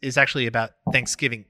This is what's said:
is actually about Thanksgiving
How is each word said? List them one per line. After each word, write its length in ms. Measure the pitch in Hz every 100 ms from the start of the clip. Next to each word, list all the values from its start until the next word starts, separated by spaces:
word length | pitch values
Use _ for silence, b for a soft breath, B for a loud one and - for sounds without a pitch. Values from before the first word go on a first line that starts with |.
is 160 | 135 135
actually 300 | 135 139 117
about 240 | 117 113 _ -
Thanksgiving 540 | 131 110 - 135 117